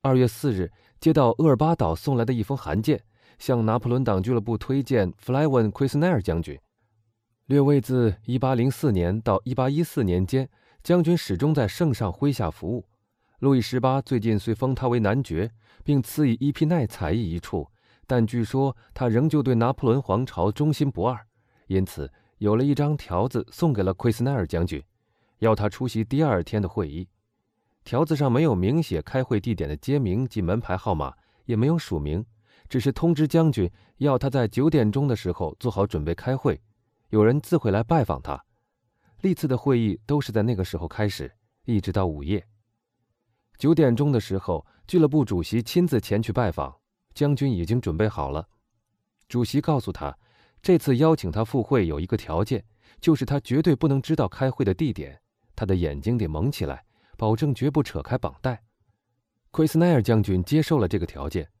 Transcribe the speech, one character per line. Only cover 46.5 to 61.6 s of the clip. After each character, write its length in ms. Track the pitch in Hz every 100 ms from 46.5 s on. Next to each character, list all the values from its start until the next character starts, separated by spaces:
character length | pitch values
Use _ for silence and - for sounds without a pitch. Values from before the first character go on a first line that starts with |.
| - 67 - _ _ _
将 220 | - 143 139
军 160 | 139
已 140 | 98 85
经 160 | 123
准 160 | 104 80
备 100 | 107
好 220 | - 69
了。 180 | 73 - _ _ _ _ _ _ _ _
主 160 | 120
席 160 | 117 143
告 220 | - 143
诉 100 | 107
他， 260 | - 71 - _ _ _ _
这 160 | - 175
次 180 | - 123
邀 180 | 160
请 160 | 156 90
他 140 | 104
赴 180 | 113 135
会 240 | 107 131 85
有 140 | 73
一 60 | 92
个 100 | 110
条 260 | - -
件， 220 | 202 117 - _ _ -
就 120 | -
是 120 | 156 117
他 120 | 143
绝 200 | - 131
对 140 | 165 135
不 100 | 156
能 160 | 135
知 140 | - 160
道 140 | 110
开 200 | - 131
会 140 | -
的 100 | 113
地 200 | 92 156
点， 260 | 87 69 67 _ _ _ -
他 80 | 101
的 100 | 95
眼 240 | 82 71
睛 180 | 104 120
得 80 | 87
蒙 240 | 76 117
起 160 | - 73
来， 200 | 67 _ _ _ -
保 180 | 110 113
证 180 | 147
绝 160 | 123 135
不 140 | 143
扯 180 | - -
开 160 | 69 127
绑 160 | - -
带。 220 | 131 117 _ _ _ _ _ _ _ _ _
奎 160 | - 160
斯 100 | 160
奈 140 | 175
尔 100 | 147
将 220 | 107 113
军 180 | 104 92
接 200 | 90 151
受 160 | 151 151
了 100 | 101
这 100 | 98
个 80 | 85
条 220 | 69 71
件， 240 | 90 78 _